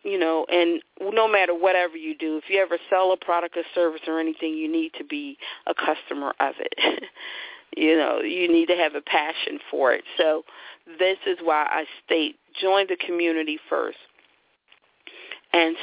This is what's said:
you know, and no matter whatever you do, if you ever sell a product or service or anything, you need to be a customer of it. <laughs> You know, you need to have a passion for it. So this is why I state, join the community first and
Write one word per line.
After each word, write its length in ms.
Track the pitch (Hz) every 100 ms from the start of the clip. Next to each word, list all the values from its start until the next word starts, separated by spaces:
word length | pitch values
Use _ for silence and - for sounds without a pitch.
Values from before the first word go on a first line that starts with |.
you 120 | 208 196
know, 300 | 165 160 -
and 320 | 175 170 170 - -
no 260 | 190 220 220
matter 280 | 208 180
whatever 420 | 170 185 185 180 160
you 180 | 156 156
do, 200 | 160 156
if 120 | -
you 120 | 196
ever 180 | 185 170 -
sell 220 | 185 185
a 60 | 185
product 400 | - 170 170 170
or 80 | 165
service 280 | - 170 160 -
or 140 | 160
anything, 340 | 160 156 160
you 140 | 156 156
need 240 | 165 160
to 100 | -
be 340 | 147 147 143 139 - - -
a 80 |
customer 580 | 165 - 156 - 143 139 -
of 160 | 139 -
it. 420 | - - - - -
<laughs> 20 | - - - - - _ -
You 200 | 156 160
know, 240 | 135 117
you 300 | 107 180 175
need 160 | 170 170
to 80 |
have 220 | 180 156 147
a 40 |
passion 600 | - 165 151 165 - 147 -
for 220 | 147 131
it. 100 | 120 - -
So 260 | 160 156 - - - - - 165
this 200 | 185 190
is 140 | 196 175
why 280 | 165 151 151
I 140 | 160 156 -
state, 300 | - 165 151 - _ -
join 280 | 190 196 196
the 80 | 180
community 640 | - 175 170 160 156 151 -
first 280 | 147 113 - - _ _ _ _ _ _ _ _ _ - - - - _
and 240 | 170 165 165